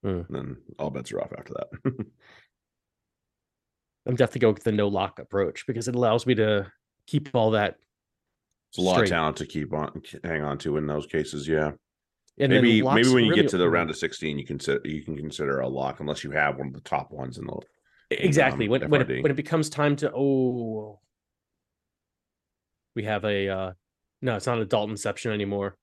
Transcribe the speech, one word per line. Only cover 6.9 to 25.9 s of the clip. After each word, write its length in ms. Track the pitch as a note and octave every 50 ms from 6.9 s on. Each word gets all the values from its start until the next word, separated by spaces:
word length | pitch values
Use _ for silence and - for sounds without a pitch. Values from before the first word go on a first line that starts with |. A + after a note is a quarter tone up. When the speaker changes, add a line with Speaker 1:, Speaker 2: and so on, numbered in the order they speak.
| _ _ _
Speaker 1:
keep 220 | - - D3 D3 C#3+ -
all 160 | B2 A2 A2 A2
that 240 | G#2+ G#2 G2 - _ _ _ _ _ _ _ _ _ _ _ _ _ _ _ _ _ _ _
Speaker 2:
It's 80 | - -
a 20 |
lot 120 | F2+ F#2 F#2
of 40 | F2 G#2+
Speaker 1:
straight. 20 | G2
Speaker 2:
talent 260 | F2 E2 D#2+ D#2 D#2 -
to 80 | D#2+
keep 260 | C#2+ - D#2 D2 C#2+ D2+
on, 280 | D2+ D2+ D2 - D#2 - - - - -
hang 180 | F2 E2 D#2 D2+
on 140 | D2 C#2+ C#2+
to 180 | - D#2 C#2+ D2+
in 80 | D2+
those 200 | D2 D2+ D2+ D2
cases, 400 | - - D#2+ D2+ - - D2 C#2+
yeah. 260 | D2+ D#2+ D#2 D#2 D2+ C#2+ - _ _ _ _ _ _ _ _ _ _ _ -
Speaker 1:
And 140 | C#3 C3+ C3
then 100 | C3 B2
Speaker 2:
Maybe, 60 | A#2+
maybe 140 | A2 A2 G#2+
Speaker 1:
locks 280 | B2+ C3+ A2 A#2+ C3
Speaker 2:
when 140 | B2+ B2+ A#2
you 60 | A2
Speaker 1:
really 120 | - F3 D#3+
Speaker 2:
get 80 | C3+
to 80 | - F2+
the 60 | F2+
Speaker 1:
open 80 | E2+ E2
Speaker 2:
round 160 | E2+ E2+ D#2+
of 60 | D#2
sixteen, 420 | - - D#2+ - - - D#2 D2 C#2+
you 80 | C2+
consider, 340 | - D2 C#2 - - C#2 C2 -
you 180 | - D#2 D2+ C#2
can 140 | - D#2+
consider 440 | C#2+ D2 D#2 D2 - D#2 C2+ C2+ C2+
a 80 | B1+ C2
lock 320 | C2+ C2+ C2 C2+ C#2 -
unless 240 | D2+ D2 D2+ - -
you 60 | D2
have 260 | C#2 D2+ D2+ D2 C#2 C2+
one 100 | C2+ C#2
of 60 | C2
the 60 | C2+
top 300 | - - - C#2+ C#2 -
ones 260 | - C#2+ C2 C2 B1+ -
in 80 | -
the, 60 | - - - - _ _ _ _ _ _ _ _ _
in, 140 | - - -
Speaker 1:
Exactly. 400 | F#3 D3 D#3 C#3+ C3 C3+ C3+ B2
Speaker 2:
um, 40 | G2+
Speaker 1:
When, 180 | A#2 C3+ D3+ D#3
when 100 | D3+ C#3 C3
it, 20 |
Speaker 2:
F 60 | B2
R 40 | B2+
D. 60 | B2+ C3+
Speaker 1:
when 80 | D3 C#3
it 40 |
becomes 320 | C#3 D3 - E3 D#3+ D3+ D3+
time 280 | - - D3 D3 D3
to, 160 | C#3+ D#3 D3+ -
oh, 840 | A#2+ C#3 C#3 C#3 C3 C3 B2+ B2 B2 A#2 A2+ A2 G#2+ G#2 G#2+ G#2+ _ _ _ _ _ _ _ _ _ _ _ _ _ _ _ _ _ _ _ _ _ _ _ _ _ _ _ _ _ _ _ _ _ _ _ _ _ _ _ _
we 100 | A#2 G#2
have 200 | G#2+ G#2+ G2+ F#2+
a, 240 | G#2+ G#2 G2 G2 G2
uh, 240 | F#2+ F#2+ F#2+ F#2 F#2 _ _ _ _ _ _ _ _ _ -
no, 140 | B2+ A#2
it's 100 | G2+ -
not 120 | B2+ A#2+ A#2
adult 300 | A2 G2+ - A2 G#2 G#2
inception 420 | A2 G2+ - A2 G2 - - A#2 G#2+
anymore. 440 | G#2 G2+ G2 G2+ G2+ G2+ G2 F#2+ _ _ _